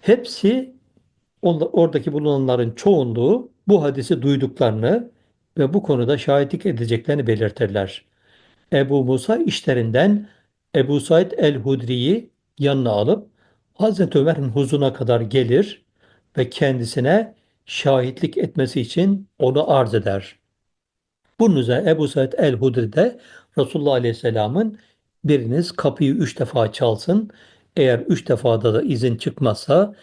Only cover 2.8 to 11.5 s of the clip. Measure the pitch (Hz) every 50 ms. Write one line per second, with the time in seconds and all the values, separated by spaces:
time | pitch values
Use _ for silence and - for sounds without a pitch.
2.8 | - 202 202 165 131 123 113 120 120 143 208 254 254 - _ _ _ - 202 190
3.8 | 151 143 135 139 123 - 175 123 120 139 139 135 135 107 - - 139 117 104 107
4.8 | 110 127 185 240 240 - _ _ _ _ _ _ _ _ _ - 143 135 151 202
5.8 | 202 - 147 123 120 113 147 143 - - 139 143 143 139 - 180 - - - 113
6.8 | 117 113 117 110 - - 143 147 131 113 113 104 113 104 - - 120 104 98 104
7.8 | 98 95 - - _ _ _ _ _ _ _ _ _ _ _ _ _ _ - 143
8.8 | 135 131 143 143 131 123 131 127 127 - 214 247 339 - - - - - 135 123
9.8 | 117 113 110 127 156 208 208 208 208 - _ _ _ _ _ _ _ _ _ 147
10.8 | 131 131 143 143 139 - 160 165 185 180 - - - 151